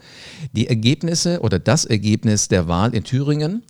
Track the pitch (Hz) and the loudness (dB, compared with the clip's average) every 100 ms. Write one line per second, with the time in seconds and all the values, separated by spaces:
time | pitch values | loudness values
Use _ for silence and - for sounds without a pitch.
0 | - - - - 147 107 - 113 117 147 | -4 -20 -20 -16 -8 -4 -2 2 2 0
1 | 165 165 175 175 110 90 107 156 - 107 | -2 -2 -2 0 0 0 2 0 2 0
2 | 107 107 110 104 - 95 82 87 107 - | 2 2 2 0 2 0 2 2 0 0
3 | - 127 143 147 151 220 - | -2 -2 0 0 -2 -4 -10